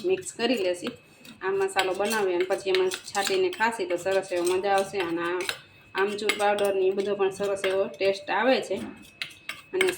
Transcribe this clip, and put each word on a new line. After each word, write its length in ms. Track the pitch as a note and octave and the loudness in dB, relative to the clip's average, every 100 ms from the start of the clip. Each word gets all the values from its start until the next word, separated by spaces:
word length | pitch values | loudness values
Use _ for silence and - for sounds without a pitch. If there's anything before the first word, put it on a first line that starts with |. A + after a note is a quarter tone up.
| G#3+ | 0
મિક્સ 220 | F#3 - - | -2 -2 -4
કરી 240 | A#3 B3 F3+ | 0 0 0
લેશું. 280 | F3 - - - - - - | -2 -6 -12 -20 -20 -20 -8
આ 80 | F#3+ G3 | -4 0
મસાલો 340 | F#3+ F#3+ F#3 F3+ | 0 0 0 0
બનાવી 360 | G#3 A3+ F#3 F3 | 0 2 0 0
અને 100 | F#3+ | 0
પછી 220 | F#3+ F#3+ | 0 0
એમાં 160 | F#3 F#3 F3+ - | 2 2 -2 -6
છાંટીને 380 | G3+ G3 F#3+ F#3 F3+ | -2 0 2 2 2
ખાશી 300 | A3 A3+ F3+ | 0 0 -2
તો 60 | F3 | -2
સરસ 260 | F3+ F#3+ F#3+ | 2 0 0
એવો 120 | F3+ F3 | 0 2
મજા 240 | F#3 G3 G3 | 2 2 2
આવશે. 220 | G3 G3+ E3+ | 2 -2 -2
અને 140 | E3 E3+ | -2 -2
આ 100 | F3+ F3 - - - - | -2 -4 -6 -12 -20 -12
આમચૂર 400 | - G3 G3+ G#3+ G3+ | -2 -2 0 -4 0
પાવડર 320 | G3+ G3+ G3+ G3 | 2 4 2 2
ને 60 | F#3 | 2
એ 60 | G3 | 2
બધો 180 | G3+ G3+ | -2 0
પણ 160 | F#3+ F#3+ | 0 0
સરસ 260 | G3+ G3 F#3+ | -2 0 0
એવો 140 | F#3+ G#3+ | 0 0
ટેસ્ટ 400 | - G3 G3 - F3+ | 0 0 0 -2 0
આવે 200 | A#3 B3 - | 4 2 0
છે. 80 | F#3+ A2+ - - - - - - - - | -6 -6 -12 -20 -10 -10 -10 -14 -14 -6
અને 140 | F#3 F#3+ | 2 2